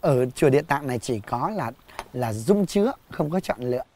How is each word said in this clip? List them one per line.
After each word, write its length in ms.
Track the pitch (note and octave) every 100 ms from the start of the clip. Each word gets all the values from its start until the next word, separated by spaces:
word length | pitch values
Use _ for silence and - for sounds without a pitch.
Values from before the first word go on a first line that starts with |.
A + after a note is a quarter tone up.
Ở 240 | F3 C3 B2+
chùa 200 | - D3+
Địa 120 | C#3
Tạng 260 | D3+ C#3+ C#3+
này 120 | B2
chỉ 200 | - A#2
có 300 | G#2 A#2+ D3+
là, 220 | G#3+ A#2+ B2 - - -
là 200 | B2+ A#2+
dung 320 | G#2+ A#2 G3+ F#3
chứa, 260 | G3+ G#3+ - _
không 200 | - D3+
có 100 | F3+
chọn 200 | - -
lựa. 220 | B2 B2 -